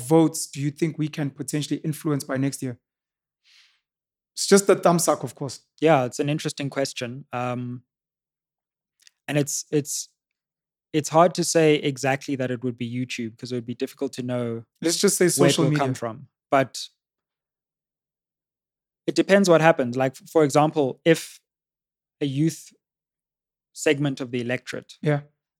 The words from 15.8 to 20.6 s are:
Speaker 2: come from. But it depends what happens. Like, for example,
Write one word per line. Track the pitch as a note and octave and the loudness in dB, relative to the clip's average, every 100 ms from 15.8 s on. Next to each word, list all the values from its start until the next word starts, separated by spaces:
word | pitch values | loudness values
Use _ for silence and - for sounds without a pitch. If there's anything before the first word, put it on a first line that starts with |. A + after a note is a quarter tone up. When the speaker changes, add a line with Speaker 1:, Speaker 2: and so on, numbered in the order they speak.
| C3+ | -2
Speaker 2:
come | C3 | -4
from. | A#2 A#2 C3+ _ - | -8 -10 -18 _ 0
But | C#3 C3 - - _ _ _ _ _ _ _ _ _ _ _ _ _ _ _ _ _ _ _ _ _ - | 0 0 -4 -14 _ _ _ _ _ _ _ _ _ _ _ _ _ _ _ _ _ _ _ _ _ -4
it | D#3 | 0
depends | E3 G3 F#3 | 4 6 6
what | D#3+ | 6
happens. | D#3+ D#3+ B2 B2 | 6 4 0 0
Like, | C3 - | -2 -4
for | - E3 | -2 2
example, | D3 D3 | 4 4